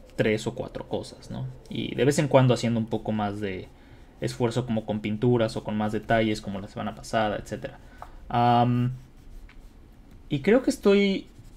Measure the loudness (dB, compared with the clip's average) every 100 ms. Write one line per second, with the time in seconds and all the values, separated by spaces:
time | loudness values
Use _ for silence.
0 | -18 -2 0 0 -2 -8 -10 -10 -8 -8
1 | -8 -16 -14 -10 -10 -12 -10 -6 -6 0
2 | 2 2 4 6 6 4 2 0 0 -4
3 | -2 -2 -2 -4 -6 -8 -12 -18 -20 -20
4 | -20 -8 -6 -2 -2 0 -2 -4 -2 -4
5 | -4 0 2 4 2 -2 -6 -2 -2 -4
6 | 0 2 2 0 -4 -8 -10 -8 -10 -10
7 | -4 -2 0 -2 -6 -10 -10 -14 -20 -20
8 | -20 -18 -4 2 4 6 4 2 0 -4
9 | -14 -20 -20 -20 -20 -20 -20 -20 -20 -20
10 | -20 -20 -6 -2 4 4 4 2 4 6
11 | 4 0 -6 -20 -20